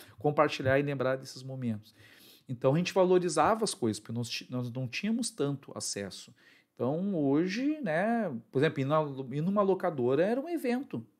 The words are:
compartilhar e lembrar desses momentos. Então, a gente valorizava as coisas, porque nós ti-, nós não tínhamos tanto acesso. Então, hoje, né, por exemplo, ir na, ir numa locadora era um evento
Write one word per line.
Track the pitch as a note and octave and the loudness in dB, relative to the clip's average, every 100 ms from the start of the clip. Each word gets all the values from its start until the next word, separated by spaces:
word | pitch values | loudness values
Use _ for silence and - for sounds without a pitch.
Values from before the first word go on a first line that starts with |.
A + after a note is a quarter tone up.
| - - | -20 -4
compartilhar | D3 D3 D3 - C3 C3+ | 2 4 4 4 2 4
e | |
lembrar | C#3+ C#3 B2+ C3 | 2 0 -2 -2
desses | C3+ C3 | -6 -14
momentos. | C3 C3 A#2+ G#2+ - - - - - - - | -12 -6 -4 -4 -8 -20 -20 -20 -20 -20 -12
Então, | B2+ C3+ | -2 2
a | D3+ | 2
gente | F3+ | 2
valorizava | G3 F3+ F3+ F3 D#3 D#3+ A3 | 4 6 6 4 2 2 2
as | G#3+ | -2
coisas, | - A#2 G#2+ | -2 -2 -2
porque | - | -6
nós | A#2+ A#2 | -6 -6
ti-, | - - | -8 -8
nós | B2+ B2 | -6 -6
não | B2 C3 | -6 -6
tínhamos | - G3+ A3+ A#3 | -4 -2 -2 -2
tanto | - C#3+ C#3 - - | -2 -2 -4 -8 -10
acesso. | - G2+ G2 - - - _ - _ | -6 -6 -8 -10 -16 -20 _ -20 _
Então, | - B2 D#3+ G3 | -4 -2 -2 -2
hoje, | F3+ C#3 C#3+ F#3 G3+ C#4 D#4 | 0 2 2 2 0 -2 -2
né, | G#3+ D#3 G#3+ A#3 G3 A#2 - | -2 0 0 0 -2 -6 -4
por | C3+ | 0
exemplo, | D#3 D#3 | 2 2
ir | |
na, | C3+ D#3 D3+ C3 C3+ | 0 2 0 -4 -6
ir | C#3+ | -4
numa | E3+ G3+ | 0 2
locadora | G3 F#3 F#3 D3+ A#2+ C#3 | 2 2 0 0 2 4
era | F#3 B3 | 2 0
um | D#4 | -2
evento | E4 B3+ A#3+ C#4 A#3+ A3 _ | -4 -2 -2 -4 -10 -12 _